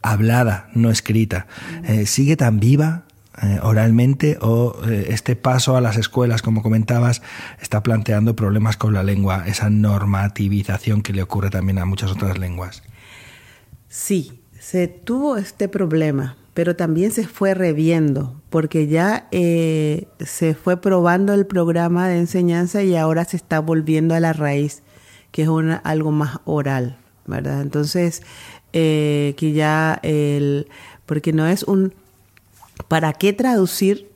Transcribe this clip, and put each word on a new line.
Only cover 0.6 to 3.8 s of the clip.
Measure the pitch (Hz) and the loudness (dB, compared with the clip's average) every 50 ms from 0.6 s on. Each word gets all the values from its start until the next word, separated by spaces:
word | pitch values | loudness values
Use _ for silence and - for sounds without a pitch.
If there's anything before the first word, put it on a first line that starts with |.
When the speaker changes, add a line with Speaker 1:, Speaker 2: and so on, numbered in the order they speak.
| - - - | -6 -4 0
Speaker 1:
no | 120 117 117 | 2 2 4
escrita, | 110 - - - 107 113 110 104 - 90 - - - - - - 165 165 170 | 2 0 0 0 2 2 2 0 -2 -6 -6 -8 -16 -18 -14 -14 -12 -10 -4
eh, | - 107 110 104 | 0 0 0 0
sigue | 101 - - 139 139 160 | 0 0 0 2 2 2
tan | - 135 120 110 104 | 2 2 2 2 2
viva, | 104 117 139 143 151 156 165 175 - _ _ _ _ _ _ - | 4 4 4 4 4 0 -2 -4 -8 _ _ _ _ _ _ -4
eh, | - 101 101 101 - | -2 0 0 0 2
oralmente, | 113 110 107 | 2 2 4